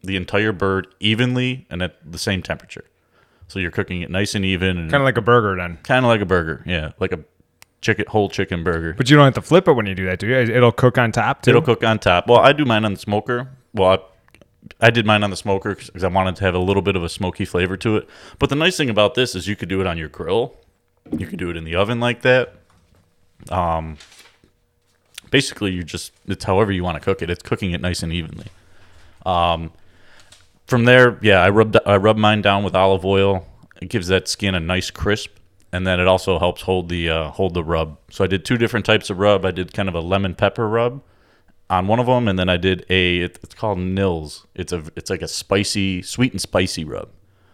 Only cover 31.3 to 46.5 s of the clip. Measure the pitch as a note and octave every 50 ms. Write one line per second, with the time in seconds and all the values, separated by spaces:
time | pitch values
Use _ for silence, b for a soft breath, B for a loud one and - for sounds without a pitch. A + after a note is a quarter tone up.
31.3 | G2 F2+ F2 G2 G2+ A2 A2 A2 G#2 G#2+ - G2 G2+ F#2+ G2 A2 G#2+ G#2+ G#2+ G#2+
32.3 | G#2+ G#2 F#2+ G2+ G2 G2+ G2+ F#2 F#2 F#2 F#2+ F#2+ G2 F2+ F2 F#2+ G2 G2 G2 G2
33.3 | G2 F#2 - - - - - - _ - - F2 - G#2 E2+ F2+ F#2+ F2+ - -
34.3 | - - G#2 G2 F#2 F2 D#2+ E2+ F2+ F#2 - - - - - G#2 G2+ - - -
35.3 | _ - _ _ _ _ _ - - F#2 F#2 F#2 F#2 F2+ F2+ F#2+ F#2 F2+ - G2
36.3 | F2+ D#2+ F#2 F2+ - - - F#2 F#2+ F#2 F2 E2+ F2 F2 E2 E2 D#2+ D#2+ D#2 D2+
37.3 | - - G2 F2+ E2+ F2+ D#2 D#2+ E2 D#2+ D#2+ D#2 D2 - _ _ - - G2 F2
38.3 | G2 F2+ - - B2+ A2+ A#2 - B2 G#2+ F#2 - G#2+ G2+ - - G2 F2+ G2+ G#2
39.3 | G#2 F#2 F#2 F#2+ E2+ F2+ F2+ - - - G2 F#2+ E2+ E2+ E2 F2 F#2+ G2 G2 F#2
40.3 | F2 - - G2 - - A2+ G#2 A2 A#2 A#2 B2 C3+ C#3 - _ _ _ _ _
41.3 | _ _ _ _ _ _ _ - F#2 F#2 F#2 G2 A2+ A#2+ B2 B2 B2+ B2 A2+ G#2
42.3 | F#2 F#2 F2+ F#2 F2+ F2 F2 F#2+ F#2 F2 - - F#2 F#2 F2+ F2+ F2 F2 F2 F2
43.3 | - - - - - - A2+ G#2+ G2 F2+ F2+ F#2 F#2+ G2 G2 F#2+ E2+ D#2+ D#2 D2
44.3 | - - _ _ _ - E2+ - F2+ E2 D2+ D#2+ - D#2+ - - F#2+ E2 F#2 -
45.3 | - - - - G2 G2+ G2+ - - G#2 G2 F#2+ F2+ F2+ - - - A#2 B2+ B2+
46.3 | - - - -